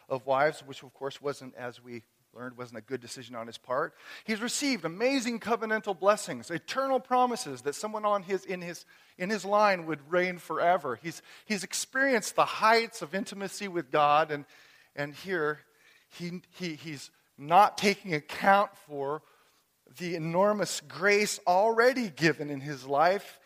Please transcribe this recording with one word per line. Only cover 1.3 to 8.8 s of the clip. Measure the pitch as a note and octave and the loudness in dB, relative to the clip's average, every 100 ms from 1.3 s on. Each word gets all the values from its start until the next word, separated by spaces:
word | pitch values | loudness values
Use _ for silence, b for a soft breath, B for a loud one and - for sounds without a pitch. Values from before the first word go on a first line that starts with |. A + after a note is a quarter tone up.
| C3+ C3 A2+ | -8 -12 -12
as | B2 A#2 | -12 -14
we | A#2+ A#2+ _ _ _ | -16 -16 _ _ _
learned, | A2 B2 A#2+ | -16 -16 -12
wasn't | B2 A#2 | -12 -14
a | |
good | A2 C3 | -8 -8
decision | A#2+ - A#2 | -8 -16 -14
on | B2 A#2 | -12 -12
his | A2+ | -14
part. | - B2+ E3 - B B - | -4 -4 -4 -8 B B -6
He's | A3 | -4
received | A#3 - C#4+ A#3+ | -4 -2 -2 -2
amazing | D#3+ E3+ A#3+ C#4 A#3 A#3 | -4 -2 0 0 -2 -6
covenantal | G3 A3+ A3 A3 G#3+ F#3 | -2 -2 0 -4 -2 0
blessings, | F#3+ G#3 - C3 A#2 | 2 2 -2 -10 -6
eternal | E3+ - - C4+ C4 | -8 -6 -4 0 0
promises | B3+ B3+ B3+ A#3 D3+ B2+ | 2 2 2 0 -6 -6
that | C#3+ C#3+ | -6 -6
someone | G#3+ G#3+ | -8 -4
on | G#3 G3+ | 0 -2
his, | F3 F#3+ | -2 -6
in | - F3+ | -4 -8
his, | F3 E3 | -8 -12